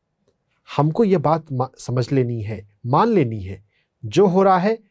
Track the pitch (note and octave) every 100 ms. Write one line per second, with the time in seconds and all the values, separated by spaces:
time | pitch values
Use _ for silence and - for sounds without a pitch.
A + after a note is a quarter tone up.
0 | _ _ _ _ _ _ - - D3+ D#3+
1 | G#3+ F#3 D3 D#3+ - B2+ C3 - - B2
2 | A#2+ C3+ A#2+ A#2 G#2 G2+ - _ A#2 D3
3 | A3+ G#3 B2 A2 F#2 F#2+ _ _ _ _
4 | A2 D3 G3+ F#3 G3 F#3 G3 A3+ _